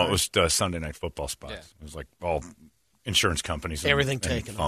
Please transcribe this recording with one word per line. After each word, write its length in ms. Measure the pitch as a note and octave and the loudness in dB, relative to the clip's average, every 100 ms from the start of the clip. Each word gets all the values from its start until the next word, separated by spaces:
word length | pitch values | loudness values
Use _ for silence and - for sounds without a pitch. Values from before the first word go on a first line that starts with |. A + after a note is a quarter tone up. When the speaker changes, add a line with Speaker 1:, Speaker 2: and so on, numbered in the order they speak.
Speaker 1:
time? 40 | F2 | 8
Speaker 2:
it 40 | |
was, 180 | F#2+ - G#2 | 4 2 4
uh, 100 | E2+ | 4
Sunday 300 | - G2 F2 | 4 0 -2
Night 180 | D#2 - | -6 -6
Football 320 | F2 - D2 | -8 -6 -8
spots. 260 | - - | -8 -10
Speaker 1:
Yeah. 40 | G2+ - - | -12 -14 -18
Speaker 2:
It 20 | |
was 120 | D#2 D2+ | -14 -14
like 120 | C#2+ - | -14 -6
all 220 | F2 D#2 B1+ - - _ _ _ | -2 -2 -2 -16 -20 _ _ _
insurance 380 | - F#2+ G2+ D#2+ | -2 2 4 2
companies 420 | - D#2 E2+ D#2 | -2 -4 -4 -2
and, 80 | D3 | 2
Speaker 1:
Everything 260 | C#3+ C3+ C3+ | 2 2 0
Speaker 2:
and 60 | |
Speaker 1:
taken 300 | - A#2+ G2 | -2 -2 -4
off. 20 | G#2 | -2